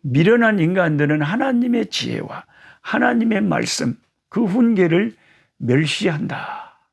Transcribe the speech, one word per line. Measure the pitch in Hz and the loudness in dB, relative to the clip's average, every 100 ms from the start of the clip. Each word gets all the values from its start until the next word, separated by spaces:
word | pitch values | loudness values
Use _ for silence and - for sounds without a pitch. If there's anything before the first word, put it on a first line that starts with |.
미련한 | 143 127 170 240 233 208 | 0 2 4 4 4 2
인간들은 | 160 185 170 151 147 151 | 2 2 0 2 2 0
하나님의 | 147 220 269 240 247 240 214 | 0 -2 0 0 0 0 -2
지혜와 | - 123 117 - - - _ - - | -6 -6 -6 -8 -14 -18 _ -20 -20
하나님의 | - 240 247 240 226 214 | -6 0 0 2 0 0
말씀, | 208 156 - - - 117 _ _ _ | 0 -2 -2 -4 -4 -6 _ _ _
그 | 202 226 | -2 0
훈계를 | 208 233 214 180 165 226 - _ _ _ _ | 2 2 4 2 2 0 -6 _ _ _ _
멸시한다. | 117 127 156 - 202 156 180 135 - - - _ _ | 0 2 2 -2 -2 -2 -6 -8 -10 -14 -16 _ _